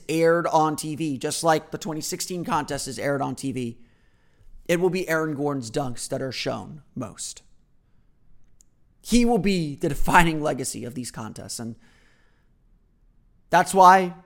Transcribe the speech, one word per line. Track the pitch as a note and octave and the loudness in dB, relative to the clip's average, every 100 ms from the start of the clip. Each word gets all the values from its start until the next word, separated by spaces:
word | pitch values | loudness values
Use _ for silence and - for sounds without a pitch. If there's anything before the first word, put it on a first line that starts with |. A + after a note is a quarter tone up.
| - | -4
aired | D#3+ E3 E3+ D#3 | 2 4 4 2
on | D#3+ D#3 D3+ | 2 2 0
T | D#3 | -6
V, | D3 D#3+ C3 | -6 -4 -4
just | D3+ - | -4 -2
like | E3 D#3 - | 2 2 0
the | D3+ | -10
twenty | - D#3 | -8 -8
sixteen | - F3+ - F3+ E3+ | -8 -8 -8 -8 -4
contest | D#3+ B2+ C#3 - | -4 -4 -6 -8
is | A2+ | -6
aired | B2+ C#3 | -2 -2
on | C3+ | -4
T | B2+ C3+ | -6 -6
V, | B2+ A#2+ - - _ _ _ _ _ - - - | -6 -8 -10 -18 _ _ _ _ _ -20 -12 -2
it | E3+ | 0
will | F3+ | 2
be | F#3 D#3 | 0 -2
Aaron | D#3+ D#3 | -2 -2
Gordon's | C#3 D3 C#3 A2+ | -2 -4 -4 -6
dunks | D3 C3 A#2 - | -6 -6 -6 -8
that | C3 | -6
are | C3 | -6
shown | - C3+ A#2 F#2+ D3+ - | -6 -6 -6 -10 -16 -16
most. | - A2+ E2+ - - - - _ _ _ _ _ _ - - - - _ _ _ _ | -12 -12 -12 -14 -14 -20 -20 _ _ _ _ _ _ -20 -20 -20 -20 _ _ _ _
He | - A#3 | -2 2
will | A#3 A3+ | 4 2
be | F#3+ F#3 D3+ C3+ | 0 0 -2 -4
the | E3 | -4
defining | C#3 - D3 E3+ D#3 | 0 4 4 4 2
legacy | D3+ C3+ C3+ A2 | -2 -4 -6 -10
of | A#2 B2+ | -10 -10
these | A#2+ | -10
contests. | - A2 - - - | -10 -12 -14 -12 -10
And | A2+ A#2 - _ _ _ _ _ _ _ _ _ _ _ _ _ _ _ _ | -12 -14 -20 _ _ _ _ _ _ _ _ _ _ _ _ _ _ _ _
that's | E3+ F3+ | 2 4
why, | F#3+ F#3 F#3+ F3+ E3+ | 8 10 10 6 -6